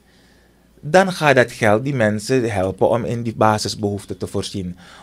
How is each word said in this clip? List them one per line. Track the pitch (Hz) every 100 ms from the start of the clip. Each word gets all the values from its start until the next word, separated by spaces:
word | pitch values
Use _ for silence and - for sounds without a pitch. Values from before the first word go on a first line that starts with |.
| _ _ _ _ _ _ _ _
dan | 143 180 190
gaat | 180 151
dat | 131 120
geld | - 110 107
die | 131
mensen | 135 107 107 104 131 113
helpen | 101 95 92 120
om | 120
in | 90 120
die | 117
basisbehoeften | - 110 107 107 110 104 101 - 95
te | 101
voorzien. | 101 95 104 90 87 - -